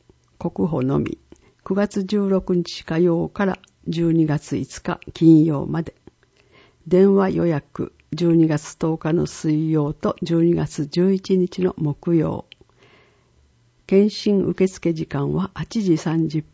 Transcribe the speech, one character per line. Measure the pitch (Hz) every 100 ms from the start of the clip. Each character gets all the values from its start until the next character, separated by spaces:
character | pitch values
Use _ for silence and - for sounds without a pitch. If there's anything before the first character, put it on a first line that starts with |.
| _ _ _ -
国 | 175 - 185
保 | 151
の | 131 147
み。 | - - _ - _ _
九 | - 190
月 | 202 208
十 | 185 208 196
六 | 190 - 180
日 | 170 -
火 | - 165
曜 | 180 170 160
か | - 196
ら | 185 _ _ -
十 | 165 170
二 | 165 156
月 | 147 - 135
五 | 135 -
日 | - - -
金 | - 165 160
曜 | 160 143 -
ま | 160
で。 | 160 - _ _ _ _ _ _ _ _ -
電 | 180 196
話 | 196 190
予 | 160 170
約、 | 147 - - - - _
十 | 156 170 165
二 | 160
月 | 147 - -
十 | 165 160
日 | 156
の | 165 151
水 | - 160 151 160
曜 | 156 147
と | 151 214 -
十 | 165 170
二 | 170 165
月 | 151 - 147
十 | 170 185
一 | 190 - 190
日 | 180 -
の | 180 -
木 | 151 143 - 170
曜。 | 156 - - - _ _ _ _ _ _ _ _ _ _ _ _ -
検 | 190 208
診 | - 214 202 175
受 | 175 190
付 | - 170
時 | 160 160
間 | 143 139
は | 151 190
八 | - 156 226
時 | 190 160
三 | 165 160 160
十 | 156 -